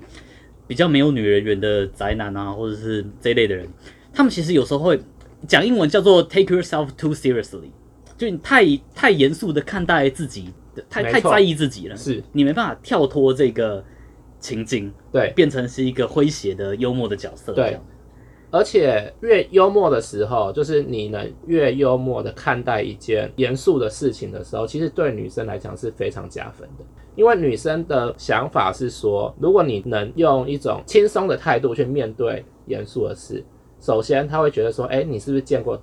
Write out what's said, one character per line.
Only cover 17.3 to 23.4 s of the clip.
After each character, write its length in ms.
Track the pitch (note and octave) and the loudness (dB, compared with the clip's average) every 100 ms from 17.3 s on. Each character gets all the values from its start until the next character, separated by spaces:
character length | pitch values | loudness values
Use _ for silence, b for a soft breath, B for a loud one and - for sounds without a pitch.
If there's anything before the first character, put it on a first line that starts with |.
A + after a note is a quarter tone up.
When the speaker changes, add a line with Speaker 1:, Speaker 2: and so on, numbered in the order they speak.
Speaker 1:
色 200 | - - | -14 -6
这 80 | A2 | 0
样。 80 | A#2 | 0
Speaker 2:
对。 100 | - - b b b b b b | -2 -12 b b b b b b
而 120 | F3 | 0
且 520 | - G3 C#3 G#2+ G#2 - | 4 4 4 2 -4 -8
越 260 | A#3 G3 - | 2 2 4
幽 200 | F#3+ F#3+ | 4 4
默 180 | G3+ E3 | 4 2
的 100 | A#2 | 0
时 280 | - G#2 G#2 | -2 -4 -2
候， 260 | A#2+ G2 | 0 -2
就 100 | D3 | -2
是 200 | D3 D3 | 0 0
你 260 | C3 A2+ G#2 | -2 -6 -6
能 240 | G#2 G#2+ - D#3+ | -6 -8 -12 -2
越 260 | E3 C3+ | 2 2
幽 240 | C3+ C3 B2+ | 2 2 2
默 240 | C3 A#2 | 0 -4
的 100 | A2+ | -6
看 280 | - D3 B2 | -6 -4 -2
待 220 | B2 A2 | -2 -2
一 100 | G2+ | -4
件 380 | G#2 - G#2+ G#2+ | -8 -2 -2 -2
严 200 | - | -2